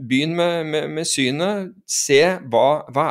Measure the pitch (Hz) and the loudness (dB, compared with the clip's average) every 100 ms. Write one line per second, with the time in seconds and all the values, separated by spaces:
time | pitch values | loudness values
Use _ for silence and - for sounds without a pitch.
0 | 123 131 156 170 175 170 156 151 143 156 | -2 0 0 0 0 -2 -2 -4 -4 -4
1 | 170 - 127 143 185 208 185 - - - | -4 -2 0 0 -2 -4 -8 -14 -8 -6
2 | - 139 175 185 135 117 135 151 - 127 | 2 4 4 0 0 2 4 2 -2 -2
3 | 156 | 0